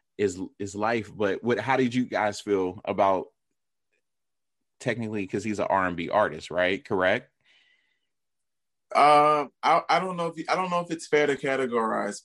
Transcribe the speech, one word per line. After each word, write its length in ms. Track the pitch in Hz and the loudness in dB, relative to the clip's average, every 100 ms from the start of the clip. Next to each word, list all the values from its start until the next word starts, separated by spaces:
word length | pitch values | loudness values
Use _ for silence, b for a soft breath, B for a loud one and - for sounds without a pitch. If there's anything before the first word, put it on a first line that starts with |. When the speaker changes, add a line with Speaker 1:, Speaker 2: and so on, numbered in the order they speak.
| _ - | _ -4
Speaker 1:
is, 200 | 101 90 - - | -2 -2 -10 -10
is 160 | 101 | -10
life. 360 | 101 107 120 98 | -4 -2 -2 -6
But 280 | 90 101 92 | -4 -2 -2
what, 160 | 117 107 | -2 -2
how 180 | 120 131 | 0 0
did 180 | 123 | 2
you 100 | 123 | 0
guys 360 | 120 98 107 101 | -2 -2 -2 -2
feel 400 | 104 98 90 98 | -2 0 0 -4
about, 420 | - 98 98 92 - _ _ _ _ _ _ _ _ _ _ _ _ _ _ - | -4 2 2 2 -4 _ _ _ _ _ _ _ _ _ _ _ _ _ _ -8
technically, 460 | 127 117 110 107 95 | -6 -4 -4 -6 -4
'cause 160 | 104 | -4
he's 140 | 107 101 | -4 -4
an 80 | - | 0
R 160 | 98 92 | 2 0
and 100 | 87 | -2
B 120 | 82 | -2
artist, 400 | 107 90 78 - | 0 0 -2 -6
right? 340 | 87 90 101 | 0 0 0
Correct? 460 | - 98 92 117 - _ _ _ _ _ _ _ _ _ _ _ _ _ _ _ - | -2 0 2 0 -4 _ _ _ _ _ _ _ _ _ _ _ _ _ _ _ -2
Speaker 2:
Uh, 520 | - 147 151 151 151 135 - | 4 6 8 6 4 -2 -4
I, 180 | 135 165 - | 2 2 2
I 80 | 165 | 0
don't 180 | 185 175 | 0 -4
know 160 | 170 | -6
if, 140 | 165 - | -6 -4
I 60 | |
don't 160 | 170 185 | -2 0
know 80 | 175 | -2
if 120 | 170 | -4
it's 160 | 165 - | -8 0
fair 180 | 147 147 | 2 2
to 100 | 135 | 0
categorize 840 | 135 135 123 117 110 110 104 - | -2 -2 -2 -2 -2 -2 -4 -8